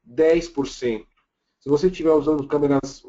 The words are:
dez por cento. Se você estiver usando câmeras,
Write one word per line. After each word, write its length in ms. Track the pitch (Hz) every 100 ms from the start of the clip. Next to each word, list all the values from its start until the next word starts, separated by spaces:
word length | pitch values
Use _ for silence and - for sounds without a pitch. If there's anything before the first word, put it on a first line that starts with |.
dez 460 | 117 123 160 170 -
por 200 | 139 135
cento. 400 | - 123 110 - _ _ _ _ _
Se 80 | 135
você 200 | 143 185
estiver 260 | 180 160
usando 340 | 156 143 151 131
câmeras, 560 | 147 143 139 - -